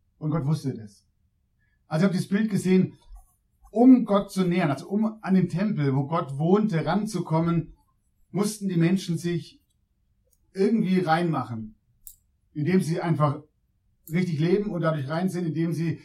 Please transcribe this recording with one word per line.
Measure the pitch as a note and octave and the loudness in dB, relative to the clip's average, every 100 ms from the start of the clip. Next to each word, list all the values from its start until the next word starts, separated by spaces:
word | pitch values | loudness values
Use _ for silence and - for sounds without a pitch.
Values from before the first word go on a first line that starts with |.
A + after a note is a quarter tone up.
| _ - | _ -8
Und | D3+ | -4
Gott | D#3 C3+ | -2 -2
wusste | D#3 C3+ | -2 -4
das. | A#2 G#2 _ _ _ _ _ _ _ _ _ - | -8 -12 _ _ _ _ _ _ _ _ _ -6
Also | D#3 | 0
ich | F#3+ | 0
habe | F3 | 0
das | - | -2
Bild | G3+ A3 | -2 0
gesehen, | F#3+ F3+ F#3 D#3 - - - _ _ _ _ - | 0 2 2 2 -4 -20 -20 _ _ _ _ -6
um | A3 B3+ B3+ - | 4 8 8 6
Gott | G3+ G3 | 0 0
zu | F#3+ | -2
nähern, | F3 F3+ E3 | 0 2 0
also | C3+ - | -2 -4
um | G#3 A3 - | -2 -2 -4
an | E3 | 0
den | F#3+ - | 2 2
Tempel, | D#3+ G#3 D3 C#3+ | 0 -2 -2 0
wo | C3+ C3+ | 0 -2
Gott | E3 D3+ C#3 | -4 -4 -2
wohnte, | D#3+ G3+ A3 D#3+ D3 | 2 2 2 0 -2
ranzukommen, | F#3 G#3+ F3+ F3 D#3+ E3+ E3+ D3+ - _ _ _ _ _ | -2 -2 -6 -2 -2 0 -2 -4 -10 _ _ _ _ _
mussten | F3 G#3+ - G3 | -4 -4 -4 -2
die | E3+ | 0
Menschen | E3 F#3+ - E3 | 2 2 -2 -4
sich | E3+ E3+ - - _ _ _ _ _ _ _ _ _ | -4 -4 -6 -18 _ _ _ _ _ _ _ _ _
irgendwie | F#3 G#3+ A3+ F3 F#3 | -2 0 2 2 0
reinmachen, | D#3 D#3+ F3 C#3+ B2 A2+ G#2+ - _ _ - - _ _ _ | 2 2 2 -2 -4 -8 -12 -16 _ _ -20 -20 _ _ _
indem | D3+ D3 F#3 | -6 0 2
sie | C#3+ E3+ | 2 -2
einfach | F3 C#3+ D3 - - _ _ _ _ _ - | 0 0 0 -2 -10 _ _ _ _ _ -6
richtig | E3 F3+ C#3+ | -2 -2 0
leben | E3+ G3 G3+ | 2 2 0
und | E3+ | -2
dadurch | E3 D#3 C3 | -2 -2 -4
rein | D#3+ F#3 | -4 -2
sind, | F3 E3+ | -2 -4
indem | D3+ E3+ | -2 -4
sie | D3 E3 - | -2 -4 -6